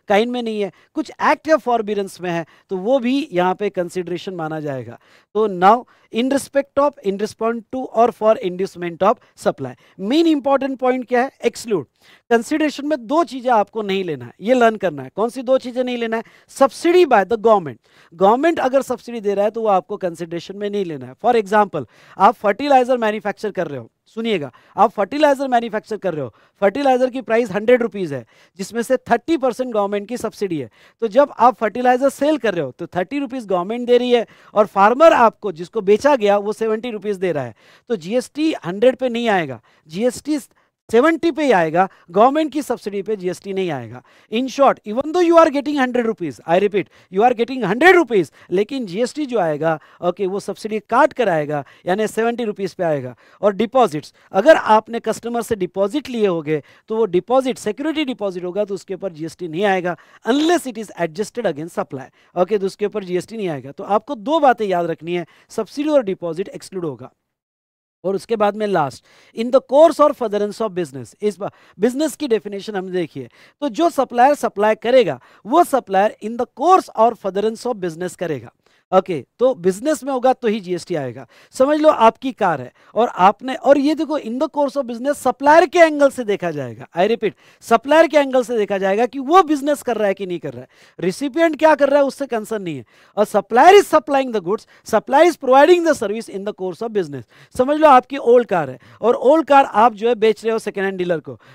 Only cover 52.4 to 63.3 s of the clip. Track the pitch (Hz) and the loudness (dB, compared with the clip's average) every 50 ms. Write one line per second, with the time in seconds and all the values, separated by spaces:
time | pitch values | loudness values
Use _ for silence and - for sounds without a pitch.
52.4 | 240 208 196 - 196 175 - - 180 165 151 139 123 - - _ _ _ _ _ | -6 -6 -6 -6 -8 -8 -6 -4 -2 -2 -2 -2 -4 -10 -14 _ _ _ _ _
53.4 | - 208 202 185 226 208 - 262 240 185 139 151 139 - _ _ _ _ - 190 | -2 -2 0 0 -4 0 2 2 2 2 0 -6 -10 -12 _ _ _ _ -2 2
54.4 | 214 302 320 - - - 214 220 - - 226 233 - 220 208 - - 233 240 233 | 6 6 6 6 6 4 2 2 2 -2 -8 -8 -6 -6 -6 -6 -6 -6 -6 -6
55.4 | 220 - 233 202 185 165 - 196 196 202 202 294 247 - 247 233 208 196 175 165 | -4 -4 -4 -4 -4 -6 -2 -2 -2 -2 -2 -6 -6 -6 -2 0 0 0 0 -2
56.4 | 151 147 156 147 - _ _ _ _ _ 220 220 226 190 170 180 180 - 240 269 | -2 -4 -4 -4 -6 _ _ _ _ _ -2 -2 -2 0 0 -2 0 2 0 0
57.4 | 254 262 214 - - 208 208 - 285 320 302 311 311 262 247 - 208 196 180 180 | 0 0 -6 -4 -6 -8 -6 -4 -6 -4 -4 -4 -4 -4 -6 -6 -6 -6 -6 -6
58.4 | 170 180 175 202 214 196 196 180 - - 190 165 190 190 170 147 160 160 - _ | -10 -6 -4 -4 -4 -4 -6 -10 -10 -12 -12 -10 -10 -10 -10 -8 -12 -12 -10 _
59.4 | 185 165 156 165 214 202 190 185 165 180 170 - _ _ _ _ _ 220 247 285 | -12 -8 -4 -2 0 0 0 0 -2 -4 -8 -8 _ _ _ _ _ -2 0 0
60.4 | 311 330 359 302 - 254 214 214 214 170 - - 175 165 151 180 214 - - 240 | 2 2 0 0 -2 -6 -10 -10 -12 -14 -6 -6 -6 -6 -4 -8 -8 -8 -8 -4
61.4 | 233 190 156 139 160 175 - 208 185 - - 127 131 - _ _ _ _ _ 175 | -4 -4 -4 -4 -10 -8 -6 -8 -8 -8 -10 -12 -14 -16 _ _ _ _ _ -2
62.4 | 185 185 220 202 190 190 - - 208 202 202 214 196 180 180 180 160 - | -2 0 0 -2 -2 -4 -4 -4 -6 -6 -4 -6 -8 -4 -6 -6 -6 -6